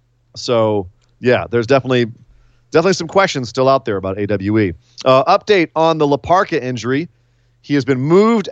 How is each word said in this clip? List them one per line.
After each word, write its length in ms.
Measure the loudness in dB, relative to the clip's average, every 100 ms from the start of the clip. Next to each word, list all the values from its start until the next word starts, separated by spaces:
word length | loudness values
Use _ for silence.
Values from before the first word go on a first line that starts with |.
| _ _ _ -12
So, 520 | -2 0 0 -2 -6 _ _ _
yeah, 260 | 0 0 0
there's 180 | -2 2
definitely, 380 | 0 2 0 -2 -6 _ _ _ _ _
definitely 220 | 0 2
some 140 | 0 -2
questions 420 | 0 0 -2 -6
still 200 | 0 2
out 160 | 2 0
there 120 | -4
about 200 | -4 -6
A 100 | -4
W 320 | -4 0 0
E. 140 | 0 -4 _ -4 2
Uh, 320 | 2 2 0
update 320 | 2 0 0 0
on 220 | 0 2
the 100 | 0
La 100 | -2
Parca 440 | 0 0 0 -4
injury. 460 | -6 -6 -4 -4 -6 _ _ _ _ _
He 120 | -4
has 120 | -2 0
been 140 | -2
moved 480 | 2 4 4 2 -2